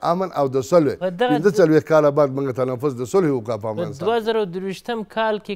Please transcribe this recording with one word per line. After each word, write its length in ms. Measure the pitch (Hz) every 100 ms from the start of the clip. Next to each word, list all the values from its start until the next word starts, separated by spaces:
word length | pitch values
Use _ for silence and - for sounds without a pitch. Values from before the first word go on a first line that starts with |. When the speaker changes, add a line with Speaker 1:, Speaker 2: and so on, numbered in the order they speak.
Speaker 1:
امن 280 | - 175 185
او 160 | 147 139
د 140 | 131
صلحې، 340 | 127 175 143 101
Speaker 2:
په 100 | 185
دغه 280 | 175 247 247
Speaker 1:
پنځه 140 | 196
څلوېښت 360 | 175 165 156 -
کاله 220 | 156 147
بعد 200 | 143 143
موږ 220 | 131 139
تنفس 420 | 123 127 127 147
د 100 | 120
صلحې 280 | 123 196 165
وکړو 120 | 131 110
په 120 | 110
Speaker 2:
په 120 | 113
Speaker 1:
افغانستان. 380 | 107 170 139 190
Speaker 2:
دوه 120 | 233
زره 260 | 220 226 208
درویشتم 580 | 175 190 180 - 233
کال 340 | 208 - 220 214
کې 180 | 208